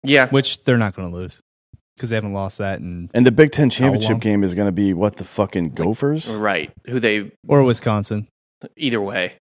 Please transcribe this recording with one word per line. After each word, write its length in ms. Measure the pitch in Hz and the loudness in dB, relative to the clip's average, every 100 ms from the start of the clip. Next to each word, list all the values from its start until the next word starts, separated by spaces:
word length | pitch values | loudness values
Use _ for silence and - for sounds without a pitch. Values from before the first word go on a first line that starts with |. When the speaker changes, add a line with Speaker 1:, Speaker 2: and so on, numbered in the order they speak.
Speaker 1:
Yeah. 240 | 139 139 127 | 2 2 4
Speaker 2:
Which 360 | 135 131 - | 2 0 -4
they're 120 | - 120 | 0 2
not 160 | 107 | 0
gonna 140 | 95 90 | -4 -10
lose 320 | 87 90 - _ _ _ - _ - | -10 -12 -14 _ _ _ -20 _ -12
'cause 120 | 117 | -4
they 60 | |
haven't 180 | 113 104 | -4 -4
lost 240 | 98 98 - | -6 -6 -6
that 200 | 101 98 | -6 -6
in 300 | 90 87 87 | -8 -10 -2
Speaker 3:
And 120 | 117 | 4
the 60 | 123 | 6
Big 200 | 117 151 | 8 4
Ten 180 | - 139 | 6 0
Speaker 2:
how 60 | |
Speaker 3:
championship 360 | - 131 131 110 | 4 2 2 0
Speaker 2:
long? 80 | 113 | 0
Speaker 3:
game 240 | 113 101 | 0 0
is 100 | 95 | 0
gonna 180 | 87 101 | 0 -2
be 200 | 92 101 | 0 0
what, 220 | 87 104 | 2 -2
the 80 | - | -2
fucking 460 | 92 - 98 95 82 | -10 -4 -2 -2 -4
Speaker 1:
The 100 | 73 | -2
Speaker 3:
Gophers? 460 | 82 113 143 156 117 | -4 -2 -2 -4 -6
Speaker 1:
Right. 420 | 107 107 90 73 - - | -4 -2 -2 -6 -14 -8
Who 120 | 127 | -2
they 320 | 110 107 101 _ - | 0 0 -4 _ 0
Speaker 2:
Or 160 | 143 | 4
Wisconsin. 640 | 131 117 117 107 101 107 104 _ _ _ - - | 4 2 -2 -2 -2 -6 -8 _ _ _ -20 -6
Speaker 1:
Either 240 | 139 117 | -4 -2
way. 320 | 98 104 90 - | -2 -4 -6 -8